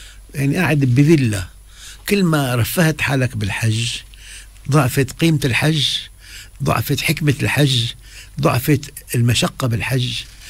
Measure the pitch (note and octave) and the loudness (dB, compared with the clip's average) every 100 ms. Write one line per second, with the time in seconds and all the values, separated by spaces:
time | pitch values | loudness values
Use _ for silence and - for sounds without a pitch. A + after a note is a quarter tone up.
0 | - - - D3+ C#3 E3+ D#3+ D3+ C3+ A#2+ | -20 -20 -16 -4 -2 0 0 2 2 4
1 | C#3+ E3 B2 G2+ F2+ - - - - - | 6 6 4 0 -8 -16 -20 -20 -20 -16
2 | - G3+ F3+ D#3 C3+ B2 A2+ - D#3+ D#3 | -2 2 2 2 0 0 0 2 2 2
3 | - C#3 B2 G#2+ G#2 - A2+ A2 A#2 - | -2 0 0 -2 -4 -2 -2 0 -2 -6
4 | - - - - - - - C#3 B2 C#3 | -14 -20 -20 -20 -20 -18 0 2 2 0
5 | C3 - E3 D#3 C#3 A2+ D3 D#3 C3 - | -2 0 0 2 0 0 0 0 -2 -4
6 | - - - - - - C#3 - - C#3 | -8 -20 -20 -20 -20 -6 -2 -2 0 -2
7 | - D#3 D3 C3+ A#2 - D3 B2+ A#2 - | -2 0 0 0 0 2 2 2 -2 -6
8 | - - - - D3 C3+ C3+ D3 - - | -18 -20 -16 -2 0 0 0 0 0 -18
9 | - B2 A#2+ A#2 F3 - C3 A2+ - C3 | -6 0 2 2 -2 -2 -4 -2 -2 -2
10 | B2+ A2+ - - - | -4 -6 -12 -18 -20